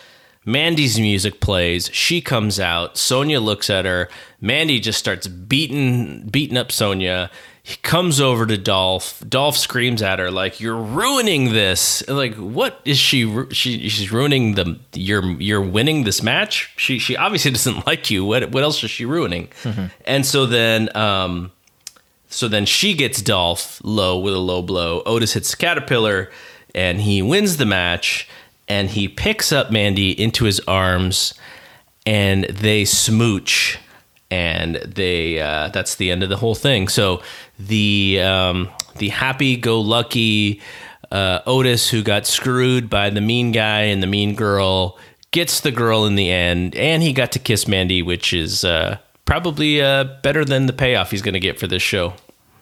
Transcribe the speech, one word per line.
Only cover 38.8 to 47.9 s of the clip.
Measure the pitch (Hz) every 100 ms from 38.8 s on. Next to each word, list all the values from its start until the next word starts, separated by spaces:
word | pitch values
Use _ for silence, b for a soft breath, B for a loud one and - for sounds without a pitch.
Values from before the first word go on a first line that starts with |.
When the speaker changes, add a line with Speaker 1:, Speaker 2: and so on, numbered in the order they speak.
| - -
Speaker 1:
the | 101
happy-go-lucky, | - 131 135 135 120 120 113 104 117 113 123 113 107 104 101 B B B B -
uh, | 98 95 90 -
Otis, | 131 127 117 -
who | 117
got | 107 104 -
screwed | - 135 127 127 127 110
by | 101 101
the | 104
mean | 107 120 120
guy | 113 107 107
and | 107 98
the | 95
mean | 104 104
girl, | 101 104 101 95 95 92 - B B B
gets | 165 170 -
the | 156
girl | 120 113 110 107
in | 101
the | 90
end, | 90 87 87 90
and | - 143 160
he | 165
got | 131 120
to | -
kiss | - 107 -
Mandy, | 95 92